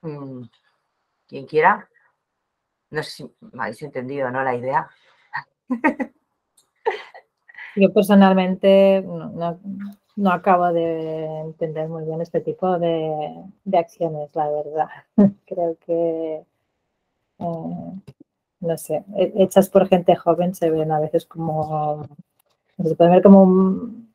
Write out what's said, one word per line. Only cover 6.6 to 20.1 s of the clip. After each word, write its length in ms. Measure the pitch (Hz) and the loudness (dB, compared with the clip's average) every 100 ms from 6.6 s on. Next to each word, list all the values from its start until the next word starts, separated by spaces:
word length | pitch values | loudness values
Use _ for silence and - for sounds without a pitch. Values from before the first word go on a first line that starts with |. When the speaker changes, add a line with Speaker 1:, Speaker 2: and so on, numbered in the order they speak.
| _ _ - 381 - - _ _ _ - - - | _ _ -8 -8 -14 -20 _ _ _ -20 -14 2
Speaker 2:
Yo 180 | 190 | 2
personalmente 1080 | - 196 202 196 190 185 185 196 196 196 190 190 | 4 4 6 6 4 0 0 4 6 6 2 -2
no, 240 | 170 156 | -12 -12
no, 300 | 160 170 170 196 196 202 - _ - | -8 -8 -8 -12 -14 -14 -18 _ -4
no 160 | 196 | -2
acabo 400 | 180 202 180 175 | 0 2 2 2
de 540 | 170 165 165 160 160 156 156 | 0 -2 -4 -6 -8 -8 -10
entender 480 | 160 160 165 156 160 | -12 -8 -8 -6 -8
muy 160 | 165 156 | -8 -8
bien 160 | 160 | -8
este 200 | 170 170 | -6 -6
tipo 380 | 156 151 185 180 | -6 -6 -4 -2
de, 640 | 170 165 160 151 151 165 170 _ - | -2 -2 -4 -6 -8 -12 -20 _ -2
de 120 | 185 | -2
acciones, 560 | 165 _ 165 156 147 165 | -2 _ -6 -6 -10 -6
la 140 | 151 | -4
verdad. 380 | 147 151 156 156 - _ - | -4 -6 -6 -6 -8 _ 2
<laughs> 280 | 202 202 _ | 2 2 _
Creo 320 | 190 170 165 _ | -6 -6 -6 _
que, 580 | 170 170 165 160 156 175 _ _ _ _ _ _ _ _ _ | -2 -2 -4 -6 -10 -14 _ _ _ _ _ _ _ _ _
eh, 540 | 175 165 165 175 165 185 - - _ _ _ _ | -8 -8 -10 -12 -12 -16 -18 -20 _ _ _ _
no 180 | 170 160 | -6 -6
sé, 260 | - 151 - - | -6 -8 -8 -4
he-, 160 | 180 - | -2 0
hechas 260 | 190 - 190 | 2 4 4
por 180 | 190 190 | 2 4
gente 280 | 185 175 | 0 2